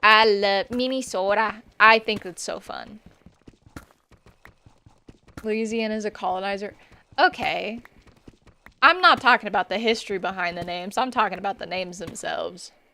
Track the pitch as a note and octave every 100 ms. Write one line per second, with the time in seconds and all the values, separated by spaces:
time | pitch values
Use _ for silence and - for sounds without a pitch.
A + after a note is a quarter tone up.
0 | G#3 G#3+ A3 G3+ G3+ G3 F#3+ B3 B3+ C4
1 | B3+ F#3+ F#3+ G#3 A3 G#3+ - _ G#3+ A3+
2 | A3 G#3+ F#3+ E3+ - - - C2+ - G#3+
3 | - _ - _ - _ _ - - _
4 | _ _ _ _ - _ - _ _ _
5 | _ - _ - A3 G#3+ A3+ A3+ A3 G#3+
6 | G#3+ G#3+ F#3+ F#3 G3 G3+ G3+ - - -
7 | _ - F4+ - A#3 E3 G3 A#3 - _
8 | _ _ - _ _ _ - _ C4+ E4+
9 | F#4 C4 B3 A#3+ G#3+ G3 F#3 F#3 A3+ A3+
10 | - G3 F3 F#3+ F3 F3 F3 F3 F3+ G3+
11 | B3+ B3 G#3+ F#3 G3+ G3 F3 F3+ F#3 F3
12 | E3+ - - D#2+ E2 - - _ _